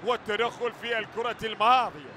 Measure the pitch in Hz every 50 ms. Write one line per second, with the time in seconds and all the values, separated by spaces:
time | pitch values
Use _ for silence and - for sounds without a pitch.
0 | - 214 247 220 - 208 208 208 233 233 - - 240 226 214 - 196 233 233 226
1 | 214 - - 202 233 240 220 - 208 226 214 202 208 233 254 262 240 196 147 151
2 | 143 127 -